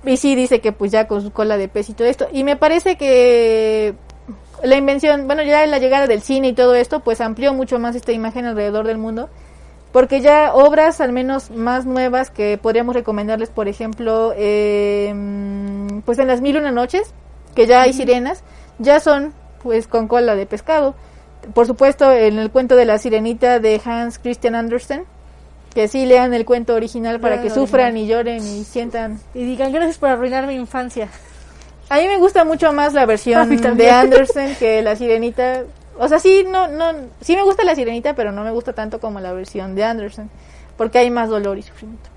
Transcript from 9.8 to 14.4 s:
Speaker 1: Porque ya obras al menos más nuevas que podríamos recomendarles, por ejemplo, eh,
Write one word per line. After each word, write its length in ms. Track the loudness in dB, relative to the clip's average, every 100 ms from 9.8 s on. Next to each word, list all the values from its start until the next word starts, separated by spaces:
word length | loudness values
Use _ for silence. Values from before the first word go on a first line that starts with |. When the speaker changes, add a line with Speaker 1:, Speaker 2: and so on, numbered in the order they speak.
| 0
Speaker 1:
Porque 280 | 2 2 4
ya 340 | 4 6 4
obras 460 | 6 6 6 2 2
al 120 | -2
menos 380 | -2 -4 -6 -8
más 340 | -6 -4 -2
nuevas 460 | -2 -2 0 -2 -4
que 260 | -4 -4 -2
podríamos 380 | 0 0 0
recomendarles, 560 | -4 -4 -6 -4 -4 -6
por 160 | -6 -6
ejemplo, 640 | -6 -10 -8 -2 0 -2
eh, 760 | -2